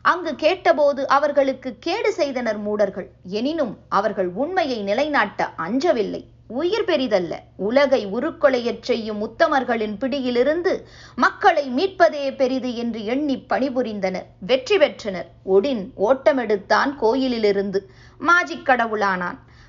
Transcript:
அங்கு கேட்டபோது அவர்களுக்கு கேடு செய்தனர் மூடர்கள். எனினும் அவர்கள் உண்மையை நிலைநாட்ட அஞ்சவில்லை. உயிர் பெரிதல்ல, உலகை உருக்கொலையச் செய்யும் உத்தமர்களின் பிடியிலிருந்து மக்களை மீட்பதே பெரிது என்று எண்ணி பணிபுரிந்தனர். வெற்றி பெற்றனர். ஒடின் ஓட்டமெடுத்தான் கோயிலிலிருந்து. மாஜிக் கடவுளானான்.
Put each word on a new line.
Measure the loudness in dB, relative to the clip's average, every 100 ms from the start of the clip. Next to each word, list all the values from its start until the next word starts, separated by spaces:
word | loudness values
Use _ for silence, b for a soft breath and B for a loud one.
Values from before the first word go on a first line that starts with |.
அங்கு | 0 0 -2 0
கேட்டபோது | 0 2 2 4 4 2 2
அவர்களுக்கு | 2 4 2 2 0 -8 -8
கேடு | -4 0 0
செய்தனர் | 0 -2 -2 -4 -4
மூடர்கள். | -4 0 0 0 -12 -16
எனினும் | -8 -4 -2 -2 -4 -4 -2
அவர்கள் | 0 0 -2 -4
உண்மையை | -2 -2 -2 -2 -4
நிலைநாட்ட | -2 -2 0 0 -2 -2 -6 -6
அஞ்சவில்லை. | -4 -2 0 0 -2 -6 -12 -20 -12
உயிர் | -6 -2 -2 0
பெரிதல்ல, | 0 0 -2 -2 -8 -14 -8
உலகை | 0 2 2 2 0
உருக்கொலையச் | -4 -4 0 2 2 -2 -6
செய்யும் | -4 -4 -2 -6 -8
உத்தமர்களின் | 0 2 2 0 -2 -4 -4
பிடியிலிருந்து | -4 -2 -2 0 2 2 0 -4 B B B 0
மக்களை | 0 4 2 4 0
மீட்பதே | -2 -2 4 4 4 -4 0
பெரிது | 0 0 -4 -6
என்று | -6 -6 -4
எண்ணி | -2 -2 -4
பணிபுரிந்தனர். | -2 -2 0 -2 -4 -2 -4 -4 -10 -14
வெற்றி | -2 -2 2 4
பெற்றனர். | 4 2 -8 -8 -10 -12 2
ஒடின் | 4 4 -2 -6 -2
ஓட்டமெடுத்தான் | 0 2 2 2 0 -2 2 2 2 0
கோயிலிலிருந்து. | 0 2 0 0 0 0 -2 -4 -6 b b b
மாஜிக் | 2 2 2 -6 0
கடவுளானான். | 0 2 0 0 -2 -4 -10 -18 b